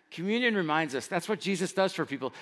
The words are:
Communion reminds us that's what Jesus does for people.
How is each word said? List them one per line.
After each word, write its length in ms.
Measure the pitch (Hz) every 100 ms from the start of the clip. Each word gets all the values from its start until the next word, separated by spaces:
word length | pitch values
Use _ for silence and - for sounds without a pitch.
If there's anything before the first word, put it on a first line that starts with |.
| _
Communion 440 | - 180 226 247 208
reminds 380 | 165 151 156
us 140 | 127 -
that's 220 | 185 -
what 100 | 214
Jesus 320 | - 190 185
does 220 | - 190
for 120 | - 147
people. 280 | 139 127 -